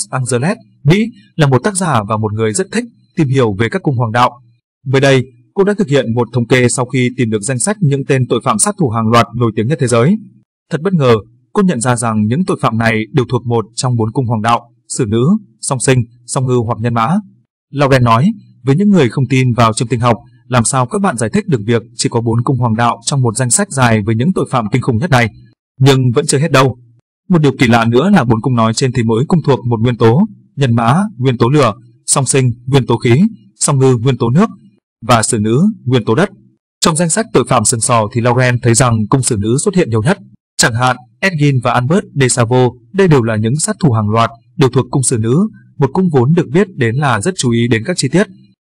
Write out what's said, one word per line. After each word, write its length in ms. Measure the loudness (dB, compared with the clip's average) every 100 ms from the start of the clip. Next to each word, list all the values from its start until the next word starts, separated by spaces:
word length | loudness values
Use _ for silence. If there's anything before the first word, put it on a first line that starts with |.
| -4
Angeles, 460 | -6 -4 -2 -2 -6 _ _
Mỹ, 200 | 0 0 0 -6 _ -2
là 100 | 0
một 120 | 2
tác 120 | 0 -4
giả 260 | -2 -2 -2
và 80 | -4
một 160 | -4
người 200 | -2 -4
rất 140 | -2 -4
thích 120 | -6 -8 _ _ -4
tìm 120 | -2
hiểu 260 | 0 0 0
về 100 | -4
các 140 | -4
cung 140 | -4 -2
hoàng 160 | -2
đạo. 180 | -2 -4 -8 _ _ _ _ -4
Mới 140 | 0
đây, 240 | 2 2 0 _ _
cô 100 | -2
đã 100 | 0 0
thực 100 | 0
hiện 260 | 0 0
một 140 | -2 -2
thống 120 | -2 0
kê 220 | 2 2
sau 160 | 0 -4
khi 240 | -2 -2 -2
tìm 140 | -2
được 120 | -2
danh 160 | -4 -4
sách 180 | -4 -2
những 240 | -2 -2 -2
tên 140 | -2 0
tội 120 | -2
phạm 140 | -2 -2
sát 160 | -2 -2
thủ 100 | -4
hàng 200 | -2 0
loạt 180 | 2 0 -2
nổi 160 | -4 -2
tiếng 120 | -4
nhất 100 | -2
thế 60 | 0
giới. 300 | 0 2 0 -6 _ _ _ -10
Thật 100 | -6
bất 100 | -2
ngờ, 220 | 0 2 2 -2 _ _
cô 100 | -2
nhận 180 | 0 0
ra 160 | -2 -2
rằng 300 | -2 -2 0
những 180 | 0
tội 120 | -2 -2
phạm 180 | -2 0
này 240 | 0 -2 -2
đều 140 | -2 -2
thuộc 160 | -4 -2
một 180 | -4 -4
trong 220 | -6 -4 -2
bốn 160 | -2
cung 140 | -2 -4
hoàng 160 | -2
đạo, 180 | -2 -2 -4 _ -12
xử 160 | -6 -2
nữ, 180 | 0 0 0 -4 _
song 200 | -8 -4
sinh, 180 | 2 2 0 _ -10
song 200 | -6 -2
ngư 100 | -2 -2
hoặc 120 | -4
nhân 140 | -4
mã. 240 | -2 0 -2 -4 _ _ _ _
Lauren 320 | -2 4 4
nói, 220 | 6 4 2 0 -8 _
"Với 120 | 0 2
những 140 | 4
người 180 | 4 2
không 160 | 0 0
tin 220 | 2 2
vào 200 | 2 0
chiêm 160 | 0 -4
tinh 120 | -2
học, 160 | 0 -2 -6 _ -4
làm 160 | -2
sao 220 | 0 0 -2
các 140 | -2
bạn 140 | -2 -2
giải 140 | -2
thích 160 | -2 -2
được 120 | -2 0
việc 160 | -2 -4
chỉ 140 | -6 -4
có 120 | -2
bốn 220 | -2 -2
cung 140 | 0 0
hoàng 180 | 0 0
đạo 240 | -2 -2 -4
trong 160 | -2
một 140 | -2 -2
danh 140 | -2
sách 200 | -2 -2
dài 320 | 0 2 2 0
với 80 |
những 180 | -2 0
tội 120 | -2 -2
phạm 140 | -4 -2
kinh 100 | -2
khủng 160 | -2 -2
nhất 120 | 0
này?" 180 | 0 0 -4 -20 _ _ 0
Nhưng 180 | 2 4 2
vẫn 120 | 0 0
chưa 120 | 0
hết 140 | 0
đâu. 260 | 2 2 -2 _ _ _ _ -2
Một 100 | 2
điều 100 | 2 2
kỳ 80 | 2
lạ 180 | 2
nữa 260 | 4 2 4
là 140 | 2
bốn 160 | 2 0
cung 140 | 0
nói 200 | 0 0
trên 180 | 0 -2
thì 100 | 0
mỗi 220 | 0 0 0
cung 140 | 0
thuộc 240 | 2 0 0
một 140 | -2
nguyên 160 | 0 2
tố, 300 | 2 4 0 -4 _ -4
nhân 180 | 0
mã, 280 | 0 2 0 -2 -4
nguyên 200 | -2 0
tố 100 | 2
lửa, 240 | 2 2 -2 -12 _ -4
song 200 | -2 0
sinh, 240 | 0 0 -2 -2
nguyên 200 | 0 0
tố 100 | 0
khí, 240 | 2 2 2 -2 _ -8
song 180 | -2 2
ngư, 180 | 2 2
nguyên 200 | 0 -2
tố 120 | 0
nước, 180 | 2 0 -2 _ _ _ _ 0
và 160 | 0
xử 160 | 2 0
nữ, 240 | 0 2 0 -2
nguyên 200 | -2 -2
tố 100 | 0
đất. 160 | 0 -2 -4 _ _ _ -4
Trong 160 | -2 0
danh 120 | -2
sách 180 | -2 -2
tội 120 | -2 0
phạm 160 | 0
sừng 160 | 0 -2
sò 260 | 0 0 0
thì 80 | -2
Lauren 400 | 0 0 0 0
thấy 120 | 2
rằng 200 | 2 2 0 0
cung 120 | -2
xử 140 | 0 -2
nữ 200 | -2 -2
xuất 100 | 0
hiện 160 | 0 0
nhiều 120 | 0
nhất. 160 | -2 -4 -8 _ _ -4
Chẳng 160 | -2
hạn, 220 | 0 -2 -2 -8 _
Edgin 340 | -4 0 0 0
và 80 | 0
Albert 320 | -2 0 -2 -2 -2
de 80 | 0
Savo, 400 | 0 0 2 2 -2 _
đây 160 | 0 4
đều 140 | 4
là 140 | 2 0
những 200 | -2 -2
sát 200 | -4 0
thủ 120 | 0
hàng 160 | 0 0
loạt, 220 | 0 0 -2 _ -2
đều 140 | 0
thuộc 160 | 0 -2
cung 120 | -2
xử 140 | -2 -2
nữ, 300 | 0 0 -2 -6 -14 -4
một 120 | -2
cung 160 | 0 0
vốn 200 | 2 2
được 140 | 0 0
biết 160 | 0 0 -2
đến 200 | -2 -2
là 240 | -2 -2
rất 140 | -2 -4
chú 140 | -2
ý 180 | 0 0
đến 140 | -2 -2
các 100 | -4
chi 120 | -2
tiết. 180 | 0 -2 -6 _ _ _